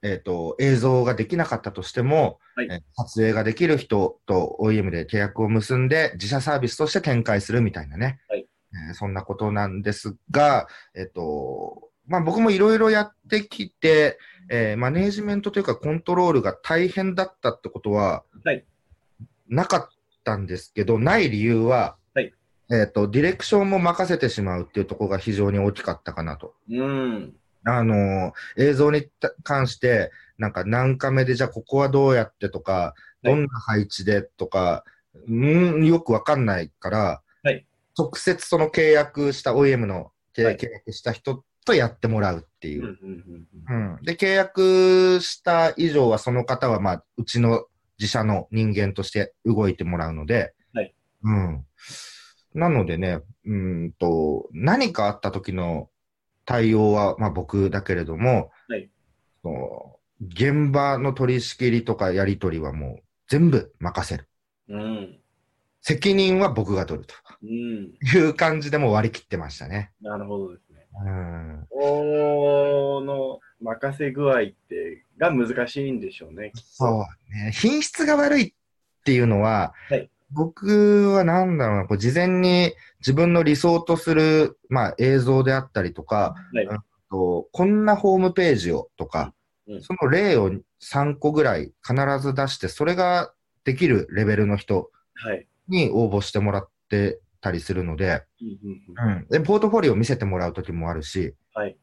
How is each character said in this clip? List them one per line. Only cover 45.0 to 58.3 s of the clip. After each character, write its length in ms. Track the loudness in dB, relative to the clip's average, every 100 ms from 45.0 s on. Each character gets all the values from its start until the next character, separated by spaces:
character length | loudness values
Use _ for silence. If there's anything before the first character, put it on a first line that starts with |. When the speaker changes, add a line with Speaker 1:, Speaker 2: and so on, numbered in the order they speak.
| 6 4
Speaker 1:
し 220 | 0 -6
た 320 | 0 4 2 2
以 140 | 0
上 180 | 4 4
は 100 | 2
そ 120 | 0
の 140 | -2
方 240 | -2 -2 0
は、 120 | 0
ま 120 | 0
あ、 120 | -2 _ -10
う 80 |
ち 160 | -4 2
の 240 | 2 2 -2 _ _ _
自 100 | -4
社 160 | -2
の 240 | 0 -2 -2
人 240 | -2 0
間 200 | 0 -2
と 80 | -2
し 80 | -6
て 240 | -4 -4 _
動 240 | -2 2 2
い 80 | 0
て 80 |
も 140 | -4 -4
ら 100 | -4
う 40 |
の 100 | -6
で、 300 | -2 -2 -2 _ _
Speaker 2:
は 100 | -8
い。 120 | -8 _ _ _
Speaker 1:
う 80 | -2
ん。 320 | 0 0 -6 -12 _ -20 -18 -18 -20 -20 _ _
な 140 | -2 0
の 160 | 0
で 120 | 0 -2
ね、 240 | -2 -4 -8 -20
う 100 | -6
ん 380 | -4 -4 -6 -8
と、 560 | -4 -2 0 0 -2 -8
何 400 | -4 0 0 0
か 140 | -2 -2
あ 40 |
っ 100 | -2
た 100 | -6
時 220 | -8 -8
の 380 | -6 -4 -6 -8 _ _ _ _ _
対 300 | -4 0 2
応 180 | 4 4
は、 240 | 2 0 0
ま 80 | -4
あ、 40 |
僕 400 | -4 -4 0 0
だ 120 | -2
け 120 | -4
れ 100 | -4
ど 120 | -4 -2
も、 340 | 2